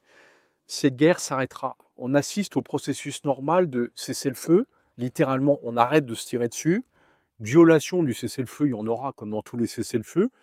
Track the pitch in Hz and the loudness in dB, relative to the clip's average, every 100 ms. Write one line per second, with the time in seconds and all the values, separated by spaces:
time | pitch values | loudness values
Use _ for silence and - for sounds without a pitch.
0 | _ _ _ _ _ _ - - 143 123 | _ _ _ _ _ _ -14 -2 0 4
1 | 156 175 - 135 127 - 127 - _ - | 4 4 -2 -4 -4 -6 -10 -10 _ -10
2 | 127 139 - 208 190 139 - 147 - 135 | -2 0 0 -4 -4 -4 -4 -6 -6 -8
3 | 147 - 147 131 139 175 175 123 120 - | -8 -6 -4 -4 0 2 2 -2 -4 -6
4 | - - 139 123 - 180 269 _ _ - | -8 -6 -6 -4 2 2 2 _ _ -8
5 | 123 - 139 131 143 143 120 117 123 156 | -4 0 0 2 2 2 0 2 4 2
6 | 127 113 - 120 120 - 156 202 - _ | 0 -6 -6 -4 -4 -2 -2 -2 -2 _
7 | _ _ _ - 110 156 165 160 - 180 | _ _ _ -14 2 8 8 8 4 0
8 | 151 110 120 - 123 - 147 110 110 117 | 0 -2 -6 -6 -8 -2 -2 0 -4 -4
9 | 135 - 107 107 - 120 113 - - 117 | -6 -8 -8 -8 -6 -4 -4 -6 -4 -6
10 | - 165 233 - | -2 0 0 -2